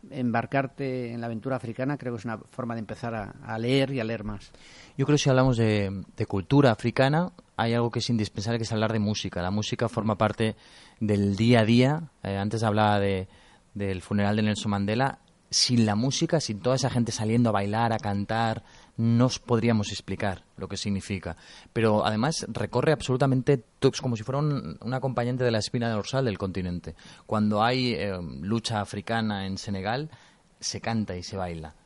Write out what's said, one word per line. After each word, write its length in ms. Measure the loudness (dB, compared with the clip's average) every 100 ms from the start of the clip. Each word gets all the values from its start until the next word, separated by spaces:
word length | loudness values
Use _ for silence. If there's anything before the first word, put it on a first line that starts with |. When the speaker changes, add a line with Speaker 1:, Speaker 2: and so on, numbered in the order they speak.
| -14
Speaker 1:
embarcarte 1000 | -4 -2 0 0 -2 -2 -6 -6 -4 -6
en 80 | -6
la 60 | -6
aventura 300 | -6 -4 -6
africana, 400 | -6 -6 -4 -4
creo 160 | -6
que 60 | -6
es 40 |
una 140 | -6 -8
forma 360 | -10 -10 -8
de 60 | -6
empezar 340 | -8 -8 -6
a, 200 | -6 -8 -12
a 140 | -10 -4
leer 320 | 0 2 2
y 60 | -2
a 40 |
leer 180 | -4 -4
más. 280 | -6 -10 -14 -20 -20 -20 -18 -4
Speaker 2:
Yo 80 | 2
creo 100 | 4
que 60 |
si 80 | 4
hablamos 260 | 4 4 4
de, 480 | 4 2 0 -6 -10 -8
de 100 | -4
cultura 440 | -2 2 6 6
africana, 640 | 4 0 2 4 4 0 -6 _ -2
hay 180 | 0
algo 160 | 2 0
que 80 | -2
es 100 | -2
indispensable, 480 | 0 0 -4 -4 -4
que 60 |
es 80 | -2
hablar 200 | 0 0
de 60 | 0
música. 420 | 0 -2 -4 -4
La 80 | -2
música 380 | -2 -4 -2 -2
forma 280 | 0 -2 2
parte 380 | 2 2 -2 -2 -16 -20 -20 _
del 340 | 0 2 2 2
día 240 | 6 6
a 40 |
día. 380 | 6 6 6 2 -6 _
Eh, 140 | -6 -4
antes 260 | -2 0
hablaba 380 | 0 4 4 4
de, 280 | 2 0 -4 -14 -20 -20 _
del 280 | -6 -4 -4
funeral 340 | -2 0 2 2
de 60 |
Nelson 280 | 0 0 -2
Mandela. 480 | -2 0 0 0 -2 _ _ _
Sin 380 | -2 2 4 4
la 80 |
música, 460 | 4 0 0 0 0
sin 180 | -2 -4
toda 160 | 0
esa 160 | 0 0
gente 220 | 0 -2
saliendo 380 | -2 0 4 4
a 20 |
bailar, 400 | 2 0 0 0
a 60 | 0
cantar, 680 | -2 -4 -2 0 0 -2 -8 -20 -16 -2
no 300 | 2 4 4
os 120 | 2
podríamos 540 | 0 2 4 2 0
explicar 500 | -6 -8 -4 -2 -4 _ -14
lo 100 | -10
que 100 | -6
significa. 600 | -4 -4 -4 -6 -6 -12 -16 -20 -8
Pero 320 | 2 4 4
además 400 | 2 0 0 -2 -6
recorre 440 | -6 -2 0 2
absolutamente 680 | 2 0 2 2 2 2 2 0 _
todo, 140 | 2
es 80 | 2
como 160 | -4 -4
si 80 |
fuera 160 | -4 -2
un, 360 | -2 -2 -6 -10
un 140 | -6
acompañante 500 | -4 -2 -2 -2 0
de 80 | 2
la 60 | 2
espina 300 | 0 -2 -2
dorsal 360 | -2 -2 -2
del 120 | 0 -2
continente. 600 | -4 -4 -4 -6 -8 -16 -20 -20 -4
Cuando 360 | 2 2 4
hay, 300 | 2 2 0
eh, 240 | -2 -4 -4 -8 -8
lucha 380 | -2 -2 0 -4
africana 680 | -4 -6 -4 -2 -2 -2 -4
en 100 | -6
Senegal, 540 | -6 -4 -4 -4 -6 -14 -20 _ _ _
se 220 | -8 -6
canta 360 | -4 -2 -2 -6
y 60 |
se 140 | -8 -6
baila. 380 | -6 -6 -12 -16